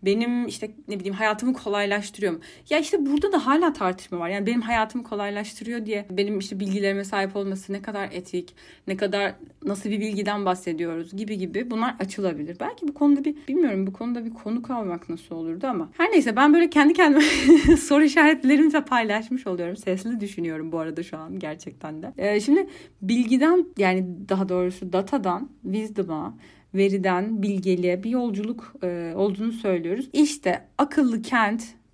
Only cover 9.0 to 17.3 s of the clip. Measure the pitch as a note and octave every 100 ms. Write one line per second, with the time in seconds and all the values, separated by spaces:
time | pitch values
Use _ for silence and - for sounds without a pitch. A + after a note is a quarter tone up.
9 | G3+ G3+ G3+ - - _ G3 G3 G#3 G#3
10 | G#3+ G3+ G3 G#3 G3 F#3 F#3 D#3+ E3+ E3
11 | E3+ F#3+ G#3+ G#3 F3+ F3+ A#3+ A3 A#3+ C4
12 | G3 - F#3+ D3+ D3+ F3+ G4 B4 D#4 C#4+
13 | D4 C#4+ D4 D4 - C#4 D#4 G3 G3 F#3+
14 | A#3 A#3+ A3+ A3+ G#3+ A#3 A#3 B3 G3+ E3+
15 | - E3 - E3 - E3 C4+ A3 D4+ -
16 | F4 G#4 A#3 A3 C#4+ D#4 E4+ D4 D4 E4+
17 | E4+ C#4+ D4+